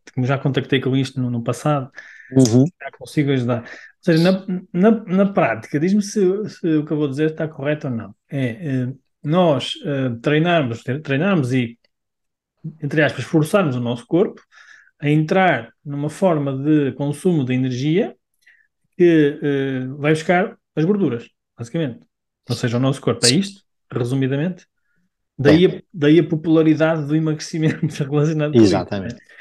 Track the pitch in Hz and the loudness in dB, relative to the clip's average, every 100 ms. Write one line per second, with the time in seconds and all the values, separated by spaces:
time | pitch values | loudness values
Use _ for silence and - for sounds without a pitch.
0 | - - 127 135 143 131 - 135 131 131 | -10 -4 -2 0 0 -2 0 -2 0 0
1 | 131 - 127 120 117 120 151 147 131 - | -2 -4 -4 -4 -4 -4 -2 -2 -4 -14
2 | - - - 131 127 120 143 - 139 - | -20 -20 -2 2 4 4 2 -2 -16 -16
3 | - - 139 135 120 120 117 - - _ | -6 -2 0 0 0 -4 -6 -18 -20 _
4 | - 160 170 190 - 180 - 175 208 220 | 0 4 4 2 -4 -8 -6 2 4 2
5 | - 190 196 196 143 110 - 147 175 208 | 0 0 2 2 0 -2 -6 -2 0 0
6 | 202 214 180 196 214 - 175 156 151 151 | 0 0 0 0 -6 -6 -2 -2 -2 -2
7 | 147 131 156 156 156 - 139 151 147 117 | -2 -2 -2 -2 -8 -6 -4 -4 -4 -8
8 | 98 - _ 143 127 117 165 131 123 131 | -10 -18 _ -4 -4 -6 -6 -4 -4 -8
9 | _ _ 147 175 175 135 - - 202 139 | _ _ -2 2 2 0 -4 -8 -6 -4
10 | 131 117 151 151 170 170 131 113 - 135 | -4 -4 0 2 2 0 0 -6 -8 -8
11 | 151 139 185 185 123 131 117 117 _ _ | -4 -2 0 0 0 -2 -2 -8 _ _
12 | _ _ _ _ _ _ 160 - 147 151 | _ _ _ _ _ _ -16 -10 -4 0
13 | 143 131 123 165 151 208 170 123 120 123 | 0 0 -2 0 2 2 0 -2 -4 -6
14 | - 165 220 - _ _ - - _ _ | -2 0 0 -4 _ _ -20 -20 _ _
15 | 147 151 156 185 185 131 113 _ 147 143 | 0 2 2 2 4 2 -4 _ -10 -6
16 | 147 - 190 156 139 135 143 151 135 - | -6 0 0 2 -2 -2 0 2 0 -2
17 | 143 147 190 165 123 127 131 123 147 170 | -4 -2 0 0 0 0 -2 -2 0 0
18 | 330 - _ _ _ _ _ _ _ - | -2 -6 _ _ _ _ _ _ _ 2
19 | 175 165 143 151 147 139 135 131 127 147 | 6 6 4 0 -2 -2 -2 -4 -6 -4
20 | 147 156 - 180 226 - _ - 160 202 | 0 0 2 0 0 -6 _ -2 0 0
21 | 170 117 - _ _ - 120 165 147 113 | 0 -2 -10 _ _ -16 -10 -6 -6 -8
22 | _ _ _ _ - 123 123 120 135 135 | _ _ _ _ -8 -4 -2 0 0 0
23 | - 117 120 143 196 - _ _ _ 123 | -2 0 2 2 0 -8 _ _ _ -6
24 | 120 135 131 139 170 180 _ _ _ _ | -4 -2 -2 -2 -4 -6 _ _ _ _
25 | _ _ _ - 135 156 180 - - 180 | _ _ _ 0 4 6 4 0 -12 0
26 | 143 160 160 160 160 160 160 143 160 165 | 4 4 4 -2 2 4 4 2 2 0
27 | 143 156 156 151 - 170 156 156 151 - | -2 -2 0 -4 -6 -2 -2 -2 -4 -4
28 | 135 147 147 156 151 135 107 95 - 202 | -2 0 0 0 2 4 4 4 -2 -6
29 | - - _ - | -8 -12 _ -20